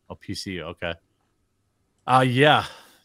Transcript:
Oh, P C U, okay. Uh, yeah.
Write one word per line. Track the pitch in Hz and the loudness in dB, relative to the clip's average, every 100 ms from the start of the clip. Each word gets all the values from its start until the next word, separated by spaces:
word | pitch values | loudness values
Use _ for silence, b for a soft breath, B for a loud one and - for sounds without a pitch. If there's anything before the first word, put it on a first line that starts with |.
| - | -20
Oh, | |
P | - - | -18 -14
C | - - | -12 -10
U, | 92 | -12
okay. | 78 90 87 82 _ _ _ _ _ _ _ _ _ _ - | -12 -10 -10 -10 _ _ _ _ _ _ _ _ _ _ 0
Uh, | 127 131 | 2 2
yeah. | 123 147 131 - B B B | 4 4 4 0 B B B